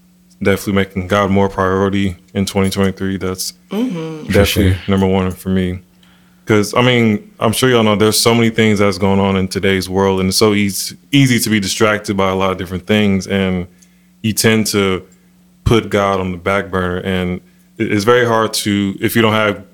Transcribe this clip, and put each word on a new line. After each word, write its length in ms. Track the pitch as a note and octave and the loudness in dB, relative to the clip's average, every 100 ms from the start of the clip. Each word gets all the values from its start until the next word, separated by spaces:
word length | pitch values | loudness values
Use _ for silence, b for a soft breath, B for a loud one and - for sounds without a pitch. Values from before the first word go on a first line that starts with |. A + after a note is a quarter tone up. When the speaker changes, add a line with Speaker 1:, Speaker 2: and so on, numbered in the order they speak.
| _ _ _ - | _ _ _ -4
Speaker 1:
definitely 320 | G2+ F#2+ - | -2 -2 0
making 340 | G2 F#2+ G2 F#2 | -2 -2 -4 -2
God 220 | G#2 G2 | 0 2
more 180 | G2 G2 | 2 0
priority 680 | - F#2+ F#2+ G2 G2 G2 E2+ _ | 0 0 0 0 0 -4 -6 _
in 100 | G2+ | -4
twenty 240 | F#2+ G2+ F#2+ | -2 0 -2
twenty-three, 480 | G2 G2 F#2 F#2+ F#2+ | 0 -2 -2 -6 -4
that's 380 | F#2 F#2 - - - | -6 -6 -10 -14 -10
Speaker 2:
Mm-hmm. 560 | G3 B3 E3+ D#3+ D#3 - | -6 -4 -6 -10 -10 -2
Speaker 3:
For 60 | |
Speaker 1:
definitely 420 | G2+ G2+ G#2 F#2+ | 2 2 2 0
Speaker 3:
sure. 80 | F#2 - | 0 0
Speaker 1:
number 180 | G2 F#2+ | 0 2
one 240 | F#2+ F#2 | 0 -2
for 180 | F#2 F#2+ | -4 -2
me. 320 | F#2+ F2+ F#2 - _ b b b b - | -2 -2 -6 -12 _ b b b b 0
'Cause, 260 | G#2+ G2+ | 2 2
I 60 | - | 2
mean, 500 | B2 B2 A2+ G#2 - - | 2 4 2 0 -4 -4
I'm 120 | A#2 | -2
sure 160 | G#2 C3 | 2 2
y'all 140 | A#2+ | 4
know 120 | A2 | 4
there's 240 | G#2 A2 G#2+ | 4 2 2
so 160 | A#2 | 2
many 140 | A#2 A2+ | 2 2
things 300 | A2 A2 G2+ | 2 2 2
that's 180 | G2+ F2+ | 0 2
going 240 | G2 G2 | 0 2
on 160 | G2 F#2+ | 2 0
in 120 | F#2+ | -2
today's 380 | G2 G2 F#2+ F#2 | -2 0 0 0
world, 320 | F#2+ G2 F#2+ | 0 2 2
and 100 | F#2+ | 0
it's 80 | F#2+ | 2
so 160 | A2 | 2
easy, 420 | G#2 G2+ F#2+ - - - | 2 0 -4 -10 -12 -2
easy 260 | C#3+ C3 A#2 | 2 4 2
to 100 | G#2+ | 0
be 100 | G#2+ | -2
distracted 560 | F#2+ - A2 G#2 - G2 | -2 0 0 0 -4 -2
by 140 | F#2+ | 0
a 40 | |
lot 180 | F#2+ F#2+ | 0 -2
of 40 | F#2+ | -2
different 300 | F2+ F#2 - | -6 -8 -2
things, 400 | G#2+ G#2 F#2+ F2+ | 2 2 0 0
and 400 | G2 F#2+ F#2 F2+ b b b b b | -2 0 -2 -6 b b b b b
you 100 | A2 | -6
tend 340 | G2+ A#2 A2 G#2+ | 0 2 2 0
to 340 | G#2 G2 F2+ - b b b _ _ | 0 0 -2 -8 b b b _ _
put 260 | - A2+ G#2 | 0 2 2
God 300 | G#2 G2 G2 | 0 0 0
on 100 | F#2 | -4
the 60 | F2+ | -4
back 320 | F#2 G2 F#2+ | -2 -2 -2
burner, 300 | F#2 F2+ F2+ | -4 -4 -4
and 420 | G2 F#2 F2+ F2+ _ b b - | -4 -2 -2 -6 _ b b -8
it, 160 | A2 | -2
it's 120 | G#2 | 0
very 200 | G2+ B2 | 2 2
hard 300 | A#2 A2+ A2 - | 4 0 0 -2
to, 320 | G#2+ G2+ G2 F#2+ | -2 -2 -2 -2
if 160 | G#2+ | -2
you 60 | A#2 | 0
don't 140 | A2+ | 2
have 280 | G#2+ G#2+ G2+ - | 2 0 -2 -10